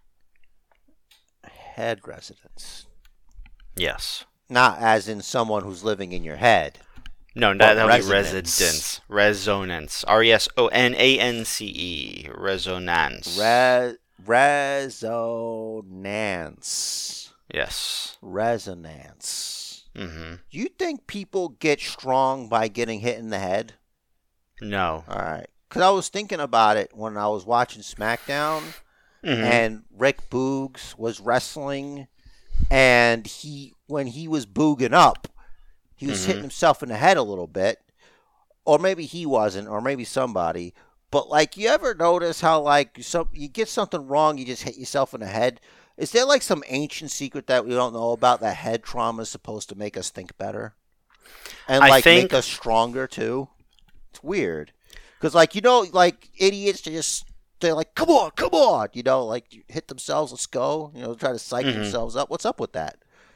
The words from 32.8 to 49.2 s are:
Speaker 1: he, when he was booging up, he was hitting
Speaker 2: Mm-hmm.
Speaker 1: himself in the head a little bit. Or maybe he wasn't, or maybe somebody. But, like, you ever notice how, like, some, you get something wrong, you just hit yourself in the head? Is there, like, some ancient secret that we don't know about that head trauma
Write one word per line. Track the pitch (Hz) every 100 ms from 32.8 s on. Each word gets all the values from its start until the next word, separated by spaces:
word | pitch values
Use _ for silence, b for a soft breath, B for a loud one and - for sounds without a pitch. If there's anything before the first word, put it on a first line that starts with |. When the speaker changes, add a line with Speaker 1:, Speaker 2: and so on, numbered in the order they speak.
| 131 123 120 117 107
Speaker 1:
he, | - 151 143 139 _ -
when | 143 131
he | 127 160
was | 156 110
booging | 98 151 135 123
up, | 156 147 - - - - - - - _ -
he | 139
was | 98 95
hitting | 98
Speaker 2:
Mm-hmm. |
Speaker 1:
himself | 131 - 170 -
in | 127
the | 107
head | 156 180
a |
little | 107 95 85
bit. | 95 98 113 _ _ _ _ _ _ _ _ -
Or | 151
maybe | 185 180 147
he | 170 160
wasn't, | 127 107 95 104
or | 107
maybe | 127 139 113
somebody. | - 127 98 82 87 87 - _ _ _
But, | 143 -
like, | 147 156 190
you | 220
ever | 294 269 156
notice | 170 175 170 160
how, | 170 160
like, | 147 143 139 -
some, | 117 175 160
you | 156 147
get | 226 220
something | - 202 175 135
wrong, | 143 156 147
you | 127
just | 123 135
hit | 120
yourself | 127 139 135 120
in |
the | 101
head? | 107 127 123 b b b -
Is | 147
there, | 233 262
like, | 285
some | - 170 -
ancient | 131 147 - 147
secret | - 139 143 120
that | 127 113
we |
don't | 123 123 113
know | 117
about | 117 123 117
that | 110 92
head | - 113
trauma | - 120 117 113